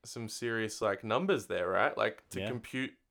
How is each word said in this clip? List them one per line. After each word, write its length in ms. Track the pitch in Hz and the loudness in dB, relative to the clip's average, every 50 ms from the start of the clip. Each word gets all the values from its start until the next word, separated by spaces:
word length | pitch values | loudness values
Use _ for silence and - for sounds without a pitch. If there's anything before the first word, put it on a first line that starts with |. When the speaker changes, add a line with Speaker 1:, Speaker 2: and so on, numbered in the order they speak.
| - | -14
Speaker 1:
some 240 | - - 120 117 110 | -12 -10 -8 -8 -6
serious, 520 | - - 120 117 113 113 110 107 - - | -6 -4 -2 -2 0 0 0 -2 -2 0
like, 220 | 113 107 101 - - | 2 0 0 0 0
numbers 440 | 110 110 131 180 196 190 127 95 | 2 2 2 4 4 2 0 0
there, 220 | - 92 90 90 90 | -2 -2 0 0 2
right? 300 | 92 92 107 147 - - | 4 4 4 4 4 2
Like, 240 | 110 110 107 - _ _ | 0 0 0 -4 _ _
to 100 | - 92 | -6 -4
Speaker 2:
Yeah. 80 | 95 107 | -4 -2
Speaker 1:
compute 440 | 123 120 117 - - 131 131 - - _ _ _ | -4 -4 -6 -6 -4 -4 -4 -4 -6 _ _ _